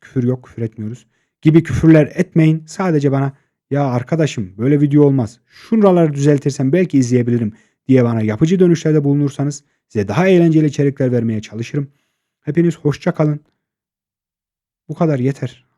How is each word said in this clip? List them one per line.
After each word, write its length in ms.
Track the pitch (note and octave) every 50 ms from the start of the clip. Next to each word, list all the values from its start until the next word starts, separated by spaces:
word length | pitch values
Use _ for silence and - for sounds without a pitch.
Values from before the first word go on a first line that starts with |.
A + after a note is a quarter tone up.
küfür 220 | _ - - C3
yok, 220 | A#2+ A#2+ B2+ B2+ -
küfür 180 | - - A#2
etmiyoruz, 440 | A#2 A2 - - G#2+ G#2+ B2 B2 _ _ _ _ _ _ _ _
gibi 200 | - D#3 D#3 E3
küfürler 500 | D#3 - - - - D#3+ D#3+ D#3 D3 - -
etmeyin. 500 | - F3+ - _ E3 D#3+ D#3 D#3 D#3 D#3
Sadece 460 | - - - F#3+ F#3 D#3+ D3 C#3 C#3+
bana 200 | C3+ C3+ C#3 C#3 C#3 _ _ _ _ _ _ _
"Ya 140 | C3+ C#3+ C#3+
arkadaşım 720 | C3+ B2 B2 B2 - E3+ D#3+ D#3 - - - G2+ F2+ F#2+ G2
böyle 220 | A2+ C#3 D3 C#3+
video 240 | D3 C#3+ C#3+ D3 D3
olmaz, 360 | C#3+ C#3 C3 A2+ G#2 - _ _
şuraları 680 | _ _ - - - A#3 A3+ G3+ G3 F3+ F3 E3 D3+ C#3+
düzeltirsen 580 | C#3+ C#3 D3+ D3 C3+ - D3 C3 - C3 C3
belki 260 | D3 F3+ F#3 - - C#3
izleyebilirim." 540 | B2+ A#2 B2+ B2 A#2 A#2+ A#2+ A#2 A#2 G#2 - _ _ _ _ _ _ -
diye 160 | C3 B2+ A#2+
bana 180 | A#2 A2+ A2+
yapıcı 360 | G#2+ G#2+ G#2+ G#2 D#3+ D#3+ F#3+ F3+
dönüşlerde 460 | F#3 F3 E3+ D#3 - D#3+ D3+ D#3 C#3
bulunursanız 600 | C#3+ C#3+ C#3+ C#3+ C#3 C#3+ - C#3 D3 C#3+ - _ _ _ _ _ _
size 200 | _ G#2 G2 G2
daha 200 | G#2 D3+ F#3 F#3+
eğlenceli 380 | F#3 F3 E3+ E3 D#3 D#3 D#3
içerikler 460 | D3 - - C#3+ C#3+ C#3 - C3+ B2+
vermeye 300 | B2 A#2+ A2+ A2+ A2 G#2+
çalışırım. 500 | G#2+ - G#2+ A2 A#2 - - D3 C#3 C#3 _ _ _ _ _ _ _ _ _ _
Hepiniz 360 | _ D3+ D3 E3+ E3+ E3+ D#3
hoşça 380 | - - D3 C#3 - - F#3 E3+
kalın. 260 | - D#3 D3+ D3 D3 _ _ _ _ _ _ _ _ _ _ _ _ _ _ _ _ _ _ _ _ _ _ _ _ _ _ _ _ _ -
Bu 60 | D3+
kadar 240 | - F3 D#3+ D3 B2+
yeter. 480 | B2 C3+ C3+ - C#3 B2 - _ _ _ _